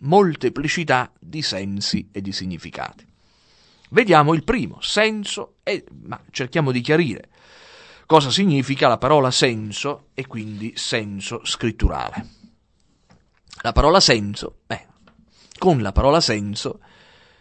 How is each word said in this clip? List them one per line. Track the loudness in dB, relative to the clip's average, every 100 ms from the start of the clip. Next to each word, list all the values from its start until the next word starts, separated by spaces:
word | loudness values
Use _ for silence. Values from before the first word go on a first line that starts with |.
molteplicità | 2 4 4 2 -2 -2 -4 -4 0 0 -2 _
di | -14 -8
sensi | -6 -6 -6 -6 -4 -4 -6
e | -10
di | -10
significati. | -8 -8 -10 -12 -12 -12 -14 _ _ _ _ _ _ _ _ _
Vediamo | 0 4 4 4
il | 2 0
primo | -4 -4 -8
senso, | -4 0 0 -2 -8 -10 -12 _
e, | -8 -6 -8 -20
ma | -16 -16 -14
cerchiamo | -8 -4 0 0
di | 0
chiarire | 2 2 2 -4 -12 _ _ -20 -20 -20 -20 -20 _
cosa | 4 6
significa | 2 2 2 0 2 2
la | 2
parola | 4 4 4
senso | 2 0 0 -8 -8 -8 -8 _
e | -14 -12
quindi | -12 -12 -10 -10 -10
senso | -4 -4 -4 -10 -10 -10 -8
scritturale. | -4 -4 0 -2 0 -6 -8 -12 -20 -20 _ _ _ _ _ _ _ _ _ _ -10
La | -2
parola | 4 6 6
senso, | 4 2 0 -8 -12 -16 _
beh, | -10 -10 _ _ _ _ _ _ -2
con | 2 2
la | 2
parola | 2 4 4
senso | 2 -2 -4 -6 -8 -10 _ _ _ _ _ _